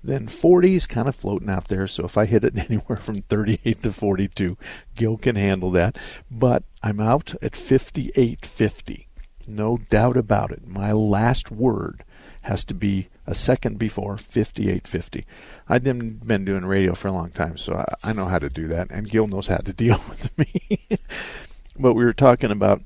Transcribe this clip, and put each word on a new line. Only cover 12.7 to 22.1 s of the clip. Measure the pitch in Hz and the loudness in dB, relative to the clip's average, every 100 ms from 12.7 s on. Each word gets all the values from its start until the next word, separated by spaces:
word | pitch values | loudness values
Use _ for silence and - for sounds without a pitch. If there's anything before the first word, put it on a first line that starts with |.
be | 95 101 98 95 _ - | -4 -2 -2 -4 _ -8
a | |
second | - - 131 113 107 | -4 0 0 0 -4
before | 113 - 98 101 | -4 -4 -8 -8
fifty-eight | - 120 107 - 104 92 - | -4 -2 -2 -2 -2 -2 -4
fifty. | 85 - - - - - - - | -8 -6 -12 -12 -20 -20 -20 0
I've | 123 131 | 0 2
been, | 123 113 110 | -2 -6 -10
been | 113 104 | -2 0
doing | 98 98 92 | 0 -2 0
radio | 98 95 90 | 2 2 2
for | 98 | -4
a | |
long | 92 85 | -4 -6
time, | - 82 85 | -4 -4 -4
so | - 87 | -6 -4
I, | - - - | -4 -6 -4
I | |
know | 110 92 | -4 0
how | 90 | 0
to | 71 | -2
do | 78 80 | -6 -4
that, | 82 90 | -4 -4
and | - 104 | -6 -2
Gil | 110 107 | 0 2
knows | 98 - | -2 -2
how | 90 | -2
to | - | -2
<laughs> | |
deal | 92 117 107 - | 0 2 2 0
with | - - - | -10 -10 -2
me. | 151 - - 214 _ 220 - - - - - - - - | -2 -2 -4 -6 _ -6 -6 -12 -12 -16 -18 -20 -18 2
But | 131 | 4
we | 113 | 6
were | 120 | 4